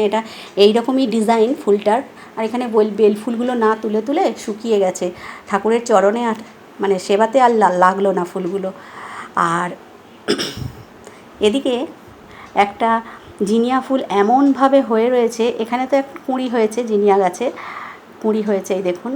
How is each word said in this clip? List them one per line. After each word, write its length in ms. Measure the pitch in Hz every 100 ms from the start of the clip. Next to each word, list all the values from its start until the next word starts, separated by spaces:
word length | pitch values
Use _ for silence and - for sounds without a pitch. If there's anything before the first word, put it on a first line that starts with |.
এটা 160 | 208 214 220 - - -
এইরকমই 500 | 208 220 233 262 262
ডিজাইন 440 | 226 214 226 220
ফুলটার। 460 | 294 - 202 202 226 277 - - -
আর 60 |
এখানে 200 | 226 240 247
বেল, 220 | 220 214
বেল 240 | 202 208
ফুলগুলো 380 | 208 254 233 247
না 160 | 247 220 220
তুলে 240 | 220 214
তুলে 220 | 220 294 349 226
শুকিয়ে 400 | - 208 233 208
গেছে 280 | 190 185 180 175 - - -
ঠাকুরের 360 | 202 214 233
চরণে, 380 | 233 208 196 226 240
আর, 120 | 214 - - - -
মানে, 160 | 196 190
সেবাতে 400 | - 202 220 269
আর 120 | 247 233
লা-, 180 | 190 180
লাগলো 320 | 185 196 196
না 120 | 185
ফুলগুলো। 460 | 175 190 190 196 190 196 - - - - - - 175
আর 160 | 170 180 170 - - - - -
<clears throat> 1160 | - - - - - - - - - - - 208
এদিকে 280 | 247 269 240 302 - - - - - -
একটা 360 | - 202 208 226 226 226 - - -
জিনিয়া 340 | 196 226 240 254
ফুল 200 | 240 262 -
এমনভাবে 720 | 196 202 254 277 254 269 277
হয়ে 280 | 220 226 233
রয়েছে, 360 | 247 226 226 233 -
এখানে 260 | 220 240 254
তো 80 | 277
একটা 200 | 277 - -
কুঁড়ি 200 | 254 262
হয়েছে 320 | 240 220 220
জিনিয়া 320 | 240 208 202 196
গাছে, 280 | 185 180 247 - - - - - - -
কুঁড়ি 200 | 220 214
হয়েছে 300 | 208 196 190
এই 80 | 190
দেখুন। 300 | 185 180 233